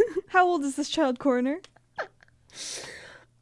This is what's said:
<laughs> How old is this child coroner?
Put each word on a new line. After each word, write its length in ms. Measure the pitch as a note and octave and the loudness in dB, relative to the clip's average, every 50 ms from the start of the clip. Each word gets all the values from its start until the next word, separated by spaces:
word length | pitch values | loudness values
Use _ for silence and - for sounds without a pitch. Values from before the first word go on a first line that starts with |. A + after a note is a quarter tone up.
<laughs> 280 | A#4 A#4 D#4 F4+ - - | 2 2 2 -6 -8 0
How 180 | - F#4 F4+ | 4 4 4
old 160 | F4+ F4 D#4+ C#4 | 4 2 0 0
is 140 | C#4 C4 | -2 -2
this 120 | - D4 - | -4 -4 -4
child 300 | - D#4+ D#4 C4 B3 - | 0 2 2 2 2 0
coroner? 400 | - C#4+ B3 B3 B3 C4+ D4 F#4 - - _ - _ _ _ - - - _ _ - _ _ _ _ _ - - - - - - - - - - - - - - - _ _ _ | 0 0 2 2 0 0 -2 -4 -8 -16 _ -20 _ _ _ -12 -12 -12 _ _ -20 _ _ _ _ _ -16 -14 -12 -12 -10 -12 -12 -14 -16 -16 -18 -20 -20 -20 -20 _ _ _